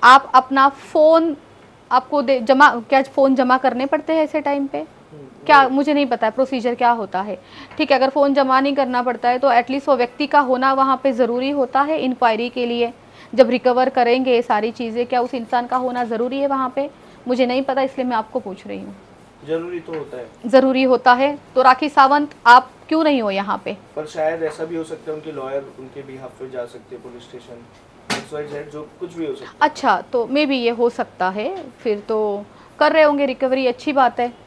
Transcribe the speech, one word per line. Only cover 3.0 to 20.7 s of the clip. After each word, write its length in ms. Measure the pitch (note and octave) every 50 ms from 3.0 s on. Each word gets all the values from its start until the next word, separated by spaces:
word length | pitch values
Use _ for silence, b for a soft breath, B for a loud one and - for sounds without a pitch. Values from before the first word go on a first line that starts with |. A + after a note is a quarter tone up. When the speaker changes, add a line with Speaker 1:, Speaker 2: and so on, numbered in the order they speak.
| C4+
Speaker 1:
phone 320 | C4+ - - C4+ C4+ C4+
जमा 220 | B3 C4 B3 B3+ C4
करने 280 | B3+ C4 B3+ B3 C4
पड़ते 280 | C#4 - D#4 D4+ - D#4+
हैं 100 | D#4+ D#4
ऐसे 180 | D4+ - D#4
time 260 | D4 D4 C#4+ C#4+ C#4 C4+
पे? 100 | - C#4+
Speaker 2:
हम्म, 680 | D#4 D#4+ - - - - - D4+ C#4 C4 - - -
Speaker 1:
क्या, 120 | - D4+ C#4+
Speaker 2:
हम्म। 160 | C4+ B3 C4
Speaker 1:
मुझे 200 | C4+ C#4+ C#4+ D4+
नहीं 120 | C#4+ C#4+
पता 220 | B3+ A#3+ A3+ - A3
है 40 |
procedure 440 | G#3+ - C4 B3+ C#4 B3+ G#3+ B3 A#3+
क्या 160 | A#3+ B3 A#3+
होता 300 | A#3+ A#3 G#3+ F#3 - F#3
है। 200 | G3 G#3 F#3+ - B B B B B B B -
ठीक 140 | D#4 -
है, 60 | C#4+ B3+
अगर 120 | B3+ C4+
phone 240 | C4+ D4+ C#4 C#4+ C#4
जमा 260 | C#4+ C#4 C4 C4 C4
नहीं 160 | C4+ C#4 C#4
करना 260 | C#4 C4+ B3 B3+ B3
पड़ता 280 | B3 B3+ A#3+ A3+ - A#3+
है 100 | B3 B3+
तो 120 | C4 C#4
एटलीस्ट 360 | A#3+ A#3 A#3+ B3 C4 C#4 C4+ -
वो 60 | C#4+
व्यक्ति 320 | A#3+ B3 A#3+ - - D4 C#4
का 120 | - D4
होना 340 | C#4+ B3 B3+ B3 B3+ C4+ C4+
वहाँ 260 | C4+ C4+ C4+ C4+ B3+ -
पे 80 | C#4
ज़रूरी 380 | B3+ A3+ B3+ A3+ A#3 B3 B3+ C4+
होता 320 | C#4+ C#4+ C4 B3 - C4+
है 200 | C#4+ D4 D#4+ D#4
inquiry 480 | - C4 B3+ A#3+ - A#3 A3 G#3+ A#3 B3
के 160 | A#3 B3+ B3
लिए, 280 | A#3+ A#3+ A#3+ A#3+ A#3 A#3+ - B B B B B B -
जब 140 | A3 C4 A3+
recover 400 | A#3+ B3+ - B3+ B3 B3 B3+ C4
करेंगे 420 | C4 C4 B3 A#3 A#3+ B3+ C4 B3+
ये 100 | B3 A#3
सारी 300 | A#3+ - A#3 G#3 G#3 A#3
चीज़ें, 340 | A3 - B3+ A3+ A3 A#3 A#3+
क्या 160 | A#3+ C4 B3
उस 120 | A#3+ B3+ -
इंसान 340 | C4 A#3 G#3+ - A#3+ A#3+ B3
का 100 | - B3+
होना 260 | B3 B3+ B3 B3 B3
ज़रूरी 360 | A3 A3+ G#3+ A#3+ B3+ C4 C#4
है 80 | C#4 C#4
वहाँ 260 | C#4 C4+ C4 B3+ C4
पे? 140 | - C#4 C#4+ B B B B B B B A#3+
मुझे 180 | B3+ A#3+ C4
नहीं 160 | A#3+ B3 C4
पता, 200 | C4+ C4+ C4 C4+
इसलिए 260 | C4+ C4+ C4+ - B3+ B3
मैं 100 | B3 A3
आपको 220 | A3 - - C4
पूछ 280 | A3 G#3 F#3 - - G#3
रही 120 | G3+ F#3+
हूँ। 160 | G3 G3+ G3 - - - - - - - - - - C#3+
Speaker 2:
ज़रूरी 320 | D#3+ E3 E3+ F3 F3+ E3+
तो 140 | D#3+ - E3
होता 240 | D#3 C#3+ - - B2+
है। 120 | A#2+ - - - -
Speaker 1:
ज़रूरी 380 | A#3 G3+ C4 C4 C4